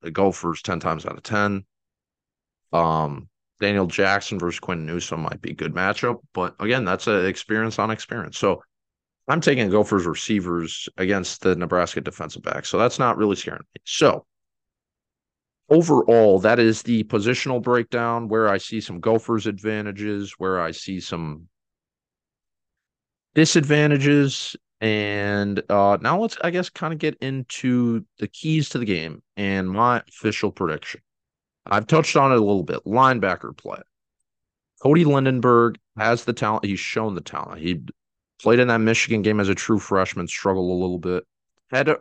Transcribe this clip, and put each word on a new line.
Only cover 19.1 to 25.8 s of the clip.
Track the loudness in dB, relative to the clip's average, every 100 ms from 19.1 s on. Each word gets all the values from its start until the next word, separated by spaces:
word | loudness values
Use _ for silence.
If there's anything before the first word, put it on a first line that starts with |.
| 0 0 -2 -2
advantages, | -4 -4 -4 -6 -8 -6 -6 -8 -6
where | -4 -2
I | -4
see | -6 -10 -10
some | -8 -8 -8 -12 -16 _ _ _ _ _ _ _ _ _ _ _ _ _ _ _ _ _ _ 2
disadvantages. | 4 4 4 4 4 2 4 4 4 -2 -10 -14 _ _
And, | -2 0 -2 -2 -2 0 0 -2 0
uh, | 4